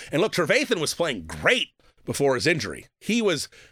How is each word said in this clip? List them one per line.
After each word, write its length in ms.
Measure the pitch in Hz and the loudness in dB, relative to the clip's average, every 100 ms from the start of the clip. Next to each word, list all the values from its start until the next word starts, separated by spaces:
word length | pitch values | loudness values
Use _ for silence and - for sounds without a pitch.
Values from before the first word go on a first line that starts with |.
| - | -6
and 100 | 147 | 0
look, 120 | 214 | 0
Trevathan 480 | - 160 226 285 202 | 0 2 2 2 -2
was 140 | 147 | -2
playing 320 | - 165 117 80 | -2 -2 -2 -8
great 420 | - - 247 - _ _ _ | -2 2 2 0 _ _ _
before 300 | - - 143 | -8 0 2
his 120 | 127 104 | 2 2
injury. 400 | 170 98 65 - _ | 0 -2 -8 -14 _
He 220 | - 233 | -2 0
was 260 | 208 151 - - - | 2 0 -4 -14 -20